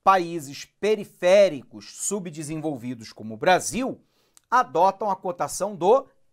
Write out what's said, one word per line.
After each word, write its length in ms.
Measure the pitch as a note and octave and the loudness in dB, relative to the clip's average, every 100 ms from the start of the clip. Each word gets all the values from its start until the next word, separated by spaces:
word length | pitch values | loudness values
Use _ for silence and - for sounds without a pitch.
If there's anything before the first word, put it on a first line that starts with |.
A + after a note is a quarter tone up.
países 640 | F#3+ F#3+ E3+ E3+ C#3 C3+ | 2 2 2 -8 -10 -16
periféricos, 1300 | - - G3+ G#3+ - - F3+ G3+ F#3+ C#3+ - G#2+ G2+ - | -18 -6 -2 -2 -4 -2 4 6 6 0 -14 -20 -18 -10
subdesenvolvidos 1160 | - G3+ F3+ D3+ D3 D#3+ D3+ C3+ B2 B2 A2 | -6 -6 -8 -12 -10 -8 -6 -8 -8 -10 -14
como 220 | - A2 | -16 -14
o 20 | A2 | -2
Brasil, 680 | F#3 F3 - G3 B3+ - _ _ _ _ - | 2 2 2 -4 -6 -8 _ _ _ _ -2
adotam 580 | B3 B3 D#3 F#3+ G3 G#3+ | 0 2 2 2 2 -4
a 60 | |
cotação 600 | F#3+ F#3 F3 C#3+ - F#3+ F#3+ | -4 -6 -6 -6 -4 -6 0
do 320 | F3 C4 C4+ _ _ | 4 4 2 _ _